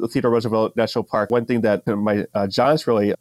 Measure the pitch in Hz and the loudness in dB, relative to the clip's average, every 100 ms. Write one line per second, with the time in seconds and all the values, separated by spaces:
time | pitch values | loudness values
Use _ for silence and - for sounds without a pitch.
0 | 113 135 123 117 113 110 107 - 110 120 | -4 -2 0 0 0 0 0 0 -2 -2
1 | 104 113 101 120 117 120 107 101 - 101 | -2 -2 0 0 0 0 2 0 0 -2
2 | 104 104 - 104 101 123 131 156 - 110 | 0 -2 -2 -4 -2 0 2 2 2 2
3 | 104 - | 2 -2